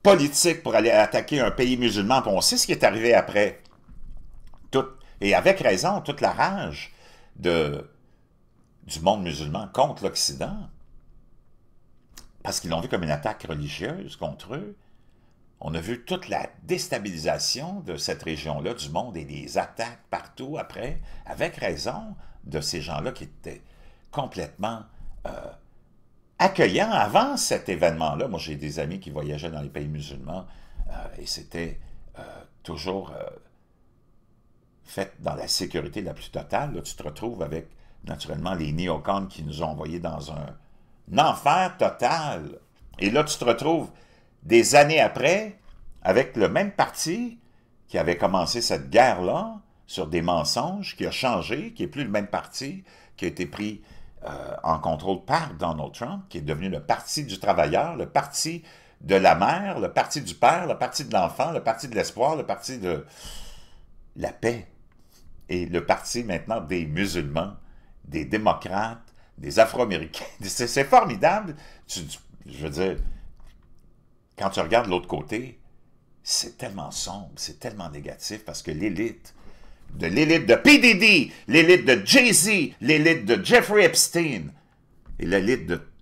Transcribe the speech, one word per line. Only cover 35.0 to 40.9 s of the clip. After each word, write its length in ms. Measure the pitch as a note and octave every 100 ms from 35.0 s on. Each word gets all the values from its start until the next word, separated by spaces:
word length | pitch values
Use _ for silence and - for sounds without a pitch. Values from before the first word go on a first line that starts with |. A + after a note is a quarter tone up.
| F#2+ -
dans 160 | E2 D2
la 100 | -
sécurité 560 | - F2+ E2 D2 A2
la 100 | F2
plus 200 | - -
totale. 420 | D2+ D2 G2+ D3
Là, 80 | F#2+
tu 140 | - -
te 80 |
retrouves 360 | D2+ - A2 A2
avec, 280 | D2+ D#2+ - - - -
naturellement, 520 | D#2+ D#2 D2+ D2+ E2+
les 180 | F#2 D2+
néocons 540 | D2+ F2+ D#2 F2 G2 F#2+
qui 180 | -
nous 180 | D2+ D2
ont 60 | D#2+
envoyés 320 | D#2 D#2 E2+
dans 320 | E2 D#2 D2+
un, 240 | D2+ C#2+ - - - _